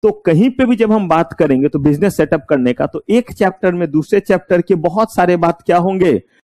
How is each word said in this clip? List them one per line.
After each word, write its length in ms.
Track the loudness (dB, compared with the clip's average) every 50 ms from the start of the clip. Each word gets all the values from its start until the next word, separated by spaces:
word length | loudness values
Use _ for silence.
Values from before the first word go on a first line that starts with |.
| 0
तो 80 | -2
कहीं 380 | -2 -2 _ 0 2 2 2 0
पे 160 | 0 0 0
भी 100 | 0 2
जब 160 | 0 2 0
हम 160 | 2 0 0 0
बात 260 | 0 0 0 -2 -2
करेंगे 340 | -2 0 0 2 0 0 -2
तो 120 | -2 0
बिजनेस 380 | 0 0 0 2 0 -2 0 0
सेटअप 280 | -2 -2 -2 -4 -2 -2
करने 240 | -2 0 0 0 -2
का, 140 | -2 -4 -6
तो 160 | _ -10 -6 -2
एक 220 | -2 -2 -2 -4
चैप्टर 420 | -4 -2 -2 -2 -2 -2 -4 -2 -2
में 180 | -2 -4 -2
दूसरे 280 | -2 -2 -2 0 -2 -2
चैप्टर 420 | 0 0 -2 -2 0 _ -2 -2
के 140 | 0 _ -6
बहुत 400 | -4 -4 -4 -2 -2 -4 -2 0
सारे 220 | -2 0 0 2 0
बात 240 | 0 0 -2 -2
क्या 160 | _ 0 0 0
होंगे, 440 | 0 0 0 0 0 2 0 0 -2 _ _ _ _ _ _ _